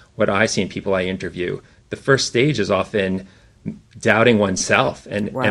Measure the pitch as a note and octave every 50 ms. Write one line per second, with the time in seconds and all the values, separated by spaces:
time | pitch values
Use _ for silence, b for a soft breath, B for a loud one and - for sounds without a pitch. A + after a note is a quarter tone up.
0 | b b b - G#2+ G#2 G2+ G2 A2 - - A2 F#2+ F2 - - - G2+ F#2+ F#2
1 | F2+ F#2 F#2+ F#2 F#2+ E2+ E2 F2+ F2 F2+ F#2+ F#2+ b b b b b - - -
2 | - C#3 C3+ A#2+ - - - A#2+ C3+ D3+ C3+ G#2+ G2 F2+ G2+ F#2 F#2+ - - G#2
3 | F#2+ F#2 F#2 F#2+ F#2+ b b b b b b b - - - - _ _ - G2
4 | - A2+ G#2 A2 A#2 B2 A#2 G#2 G#2 F#2+ F#2+ - - - G#2 G#2+ C3+ - - -
5 | - - G2+ G#2 G#2+ - - C3 B2 G#2+